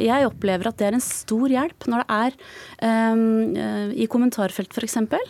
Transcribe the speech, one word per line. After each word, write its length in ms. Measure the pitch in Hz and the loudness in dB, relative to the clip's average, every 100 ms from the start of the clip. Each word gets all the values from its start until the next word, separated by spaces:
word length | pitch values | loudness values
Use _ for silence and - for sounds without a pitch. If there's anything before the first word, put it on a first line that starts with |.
| 226 | 2
jeg 180 | 269 247 | 2 2
opplever 400 | - 196 185 214 | 0 0 0 -2
at 120 | - | 0
det 60 | 202 | 0
er 80 | 247 | 0
en 80 | |
stor 480 | - - - 220 269 | -2 -6 -4 0 2
hjelp 320 | 254 320 - - | 2 0 -4 -2
når 160 | 233 | -2
det 140 | - 214 | 0 0
er, 220 | 247 262 - - - - 226 | 0 -4 -14 -20 -20 -2 0
ehm, 680 | 226 226 226 220 220 226 - | 2 4 4 4 2 0 -2
eh, 360 | 214 208 208 - | -2 -2 -4 -2
i 60 | 220 | 0
kommentarfelt 600 | 240 247 226 190 - 185 | 2 0 0 -2 -2 -6
for 80 | - | -6
eksempel, 400 | 220 233 220 330 | -4 -2 0 -2